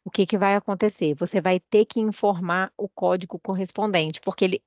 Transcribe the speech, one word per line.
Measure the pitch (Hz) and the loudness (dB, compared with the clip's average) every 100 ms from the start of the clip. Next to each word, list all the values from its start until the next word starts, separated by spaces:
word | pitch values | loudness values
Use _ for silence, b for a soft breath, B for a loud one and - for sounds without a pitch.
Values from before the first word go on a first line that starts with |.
o | - | -8
que | - 185 | -2 0
que | 202 | 2
vai | 196 202 | 2 2
acontecer? | - 190 214 - 156 | -2 -2 -2 0 -2
Você | 147 175 196 | 0 -2 0
vai | 175 185 | 0 0
ter | - 208 226 | 2 2 2
que | 233 | 0
informar | 220 - 202 175 175 185 190 - | -2 0 0 0 0 -2 -2 -6
o | 202 | -10
código | - 180 185 180 175 | -2 0 0 -4 -10
correspondente, | - 190 185 - 214 185 156 - | -6 -4 -4 -4 0 0 0 -4
porque | 180 - | -6 0
ele, | 185 185 | 0 0